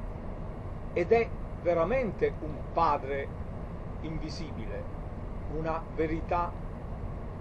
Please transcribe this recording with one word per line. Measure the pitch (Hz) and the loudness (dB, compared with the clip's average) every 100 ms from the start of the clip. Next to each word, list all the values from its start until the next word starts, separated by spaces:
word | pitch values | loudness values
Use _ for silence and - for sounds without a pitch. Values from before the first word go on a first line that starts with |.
| - - - - - - - - - | -6 -6 -6 -6 -6 -6 -6 -6 -2
Ed | 170 175 | 2 6
è | 233 226 - - - | 6 6 0 -4 0
veramente | 170 170 165 262 220 - 147 - | 4 4 6 4 2 4 2 2
un | 151 - - | -4 -4 -2
Padre | 170 160 143 131 139 - - - - - - - - | 4 4 4 0 -2 -2 -4 -4 -4 -4 -6 -4 -4
invisibile, | 151 156 156 - 156 - - 127 127 - - - - - - 151 | -4 -2 -4 -4 -4 -4 -4 -4 -4 -4 -4 -6 -4 -4 -2 0
una | 160 160 - | 0 0 0
verità | - 160 165 - 175 175 - - - - - - - - - | 2 2 2 2 2 2 -2 -6 -6 -6 -4 -4 -4 -6 -6